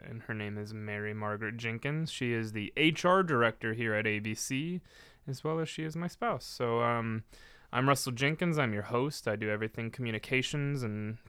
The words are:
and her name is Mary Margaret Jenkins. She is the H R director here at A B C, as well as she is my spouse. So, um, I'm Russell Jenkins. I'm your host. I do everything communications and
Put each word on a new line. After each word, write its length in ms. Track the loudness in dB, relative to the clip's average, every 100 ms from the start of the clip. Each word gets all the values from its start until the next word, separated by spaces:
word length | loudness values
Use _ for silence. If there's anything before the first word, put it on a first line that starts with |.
| -12
and 140 | -12
her 100 | -6
name 240 | -4 -4 -6
is 160 | -8
Mary 400 | -8 -6 -4 -4
Margaret 420 | -4 -2 -2 -4 -4
Jenkins. 560 | -4 -2 -2 -2 -2
She 220 | -2 0
is 180 | 0 0
the 220 | -4 -4 4
H 300 | 4 4 4
R 160 | 6
director 500 | 6 6 4 2 -4
here 220 | 0 0
at 120 | 2 2
A 120 | 0
B 160 | -2
C, 480 | -4 -2 -2 -2 -4 -6 -20 -20 -16 -10
as 160 | -6
well 180 | -2 -2
as 100 | -2
she 120 | -4
is 140 | -6 -4
my 120 | -6
spouse. 360 | -4 -2 -2
So, 380 | -4 -2 2 4
um, 420 | 4 2 0 -4 -6 -18 -20 -20 -6
I'm 160 | 2 4
Russell 240 | 4 2
Jenkins. 460 | 0 2 2 2 2
I'm 160 | 2
your 80 | 0
host. 440 | 0 0 0 -2 -2
I 80 |
do 140 | 0 0
everything 420 | 0 -2 -4 -6
communications 920 | -4 -4 -4 0 0 2 0 0 0
and 340 | -2 -2 -4 -8